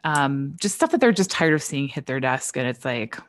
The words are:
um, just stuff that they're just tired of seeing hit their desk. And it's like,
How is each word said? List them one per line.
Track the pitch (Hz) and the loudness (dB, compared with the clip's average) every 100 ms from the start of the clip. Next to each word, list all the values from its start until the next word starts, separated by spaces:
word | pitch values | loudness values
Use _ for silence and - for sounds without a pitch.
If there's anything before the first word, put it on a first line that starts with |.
um, | 156 147 139 139 139 156 | 0 2 2 0 -4 -4
just | 202 - | -6 0
stuff | 330 | 2
that | 311 | 4
they're | 247 | 4
just | 190 185 | 4 0
tired | - 165 | 2 2
of | 156 | 2
seeing | - 143 139 | 0 -4 -4
hit | 151 139 | -6 -6
their | 131 | -2
desk. | 131 131 - 131 | 0 0 -2 -4
And | 123 | -4
it's | 127 131 | -4 -4
like, | 120 110 - | -4 -6 -10